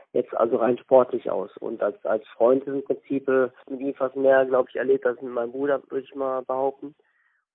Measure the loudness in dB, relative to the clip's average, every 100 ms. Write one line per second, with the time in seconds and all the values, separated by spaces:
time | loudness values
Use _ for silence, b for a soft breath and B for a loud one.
0 | B -4 -4 0 0 2 0 0 4 4
1 | 4 0 -4 -6 -6 -10 -10 -4 -4 -4
2 | -4 -4 -4 0 4 4 0 -6 -4 -6
3 | -4 -4 0 0 0 B -14 -8 -8 -4
4 | -6 0 4 4 4 0 0 -2 0 2
5 | 0 -4 -6 -6 -6 -4 -2 -4 -4 -10
6 | -10 -8 -6 -6 -6 -4 -4 -4 -12 -18
7 | _ _ _ _ _